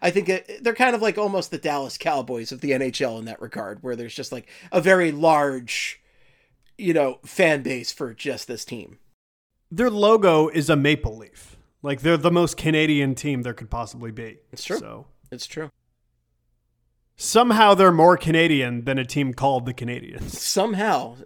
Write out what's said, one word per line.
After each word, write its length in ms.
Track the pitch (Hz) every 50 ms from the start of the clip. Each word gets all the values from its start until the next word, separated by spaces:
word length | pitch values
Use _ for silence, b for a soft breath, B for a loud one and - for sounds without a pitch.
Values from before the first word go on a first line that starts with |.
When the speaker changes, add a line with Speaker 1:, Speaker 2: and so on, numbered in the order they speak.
| -
Speaker 1:
I 80 | -
think 180 | - 196 196 170
it, 340 | 190 185 - - 202 - 262
they're 100 | 233 233
kind 200 | - 254 254 240
of 80 | 220 220
like 160 | 220 175 208
almost 320 | 214 202 196 185 170 -
the 80 | - 156
Dallas 380 | - 165 147 143 139 123 - -
Cowboys 540 | - 160 151 139 127 120 127 117 113 113 135
of 80 | 127
the 120 | - 143 135
N 80 | 127 135
H 180 | 127 123 -
L 180 | 143 123 113 113
in 60 | 110
that 140 | 113 107 -
regard, 420 | - 113 - 113 107 95 107 101 -
where 140 | 127 123
there's 180 | 113 120 113 -
just, 180 | - 131 - -
like, 160 | 123 - B B B B B -
a 80 | 185
very 320 | 160 185 190 185 175 165 147
large, 880 | 143 160 165 160 147 143 143 135 131 120 113 - - - - - - _ _ _ _ _ _ _ _ _ _ _ _ _ _ _
you 160 | - 214 180 165
know, 240 | 160 143 131 127 - -
fan 380 | - - - 190 160 156 143 131
base 300 | 131 135 123 117 - -
for 220 | - 151 123 113
just 340 | - - 147 123 107 - -
this 160 | 120 107 -
team. 340 | - 127 117 92 - - _ _ _ _ _ _ _ _ _ _ _ _ _ _ _
Speaker 2:
Their 200 | 165 165 240 254
logo 580 | 214 208 202 208 226 220 196 185 165 156 156 160
is 220 | - 165 143 143
a 60 | 160
maple 400 | 143 139 143 156 147 - 120 110
leaf. 400 | 110 107 - _ - - - - - _ _ _ _ -
Like, 180 | 143 143 127
they're 160 | 127 160 170
the 140 | 156 143 170
most 260 | 170 175 175 151 -
Canadian 580 | - - 160 156 156 156 156 151 143 139 135 131
team 280 | - - 147 143 127 120
there 120 | 123 117
could 160 | - 120 107
possibly 400 | - 117 117 110 - 123 117 113
be. 280 | 107 113 117 110 113 - _ _ -
Speaker 1:
It's 120 | - -
true. 140 | - 180 302
Speaker 2:
So. 280 | - 110 110 110 135 - _ _ _ _
Speaker 1:
It's 160 | - 120 -
true. 240 | - - - 160 143 - _ _ _ _ _ _ _ _ _ _ _ _ _ _ _ _ _ _ _ _ _ _ _ _ _ _ _ _ _
Speaker 2:
Somehow 540 | - - - 220 247 247 220 214 220 208 202
they're 160 | 185 190 185
more 260 | 170 160 160 175 180
Canadian 680 | - - 160 165 165 165 165 156 139 131 123 123 120 117
than 120 | 131 135
a 80 | 135 127
team 300 | 123 - 147 143 131 123
called 320 | - 139 139 135 127 123
the 80 | 127 123
Canadiens. 560 | - 123 117 123 - - - - - - -
Speaker 1:
Somehow. 840 | - - - - - 202 190 233 214 180 208 220 180 135 110 113 117 127 -